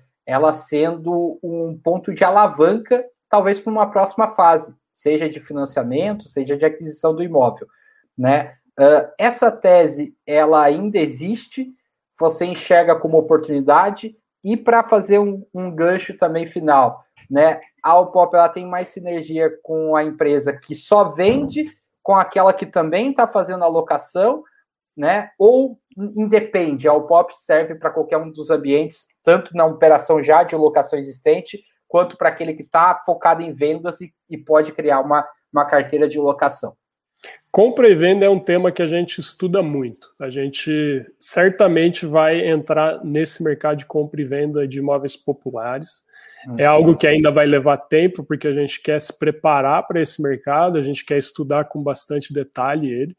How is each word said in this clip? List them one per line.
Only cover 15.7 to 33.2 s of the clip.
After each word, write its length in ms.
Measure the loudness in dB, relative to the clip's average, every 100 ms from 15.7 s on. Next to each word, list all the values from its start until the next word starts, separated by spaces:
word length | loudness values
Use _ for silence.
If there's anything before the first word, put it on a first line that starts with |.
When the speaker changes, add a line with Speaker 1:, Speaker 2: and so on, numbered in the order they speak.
| -2 0 0 -4 -4
Speaker 1:
também 300 | -2 -2 -8
final, 560 | -6 2 4 2 -2 _ _ -4
né? 320 | 2 2 2 -10 _
A 80 | 2
Alpop, 440 | 4 4 2 2 4
ela 140 | 2
tem 160 | 0 -8
mais 220 | -8 -8
sinergia 640 | -12 -10 -8 -6 -2 -2 -2
com 340 | -8 -6 -2 0
a 80 |
empresa 480 | -2 -2 0 0 -2
que 220 | -8 -10
só 300 | -10 2 2
vende, 680 | 2 0 0 0 -2 -6 -8 _ _ _
com 140 | 0 2
aquela 360 | 2 2 2
que 140 | 2 -2
também 480 | -4 -2 -2 -2
tá 140 | 0 0
fazendo 360 | 0 -4 -2
a 40 | -2
locação, 760 | 0 -2 -4 -4 -2 0 -2 -8 _ _ _ _ -6
né? 320 | -2 -2 -4 2
Ou 420 | 4 4 2 -4 _ -14
in-, 260 | -10 -6
independe, 640 | 0 0 0 -4 -4 -2 2
a 40 |
Alpop 420 | 2 2 2 2
serve 420 | -4 0 0 0 -6
pra 140 | -6
qualquer 280 | -4 -4 -4
um 120 | -6
dos 200 | -10 -2
ambientes, 580 | -2 0 -2 -2 -10 -20 _
tanto 320 | 2 2 0 0
na 100 | 0
operação 560 | 4 4 4 2 0
já 220 | 4 4
de 120 | 4 2
locação 440 | 0 2 -2 -4
existente, 640 | -10 -4 0 0 -2 -18 _ _ _
quanto 300 | 0 0 0
pra 120 | -2
aquele 240 | -2 -8
que 100 | -10
tá 320 | -2 2 4 2 -2
focado 360 | 0